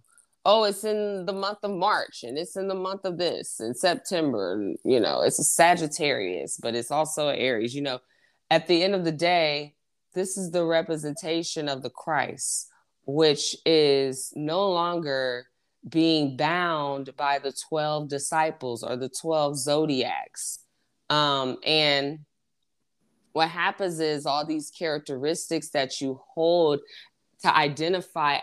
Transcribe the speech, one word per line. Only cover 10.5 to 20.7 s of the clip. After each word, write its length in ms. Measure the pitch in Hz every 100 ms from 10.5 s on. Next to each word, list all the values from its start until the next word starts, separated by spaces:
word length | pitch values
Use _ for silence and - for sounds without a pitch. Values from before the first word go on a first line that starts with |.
the 140 | 175
representation 1040 | 165 165 160 156 151 143 165 165 170 160 147
of 140 | 135
the 80 | 131
Christ, 760 | - - 147 127 - - - - _ _ _ -
which 500 | 143 160 143 - - -
is 640 | 160 147 139 135 131 -
no 360 | - 151 175 202
longer 760 | 175 175 175 151 135 127 123 - _ _ _ -
being 480 | 160 165 156 143 131
bound 800 | 151 175 175 156 143 139 131 -
by 220 | 143 143
the 140 | 139
twelve 560 | - - 156 151 151 147
disciples 720 | 139 - 160 160 156 127 113
or 140 | 117 123
the 120 | 127
twelve 460 | - 165 156 147 143
zodiacs. 1000 | 135 147 156 131 117 73 - - - - _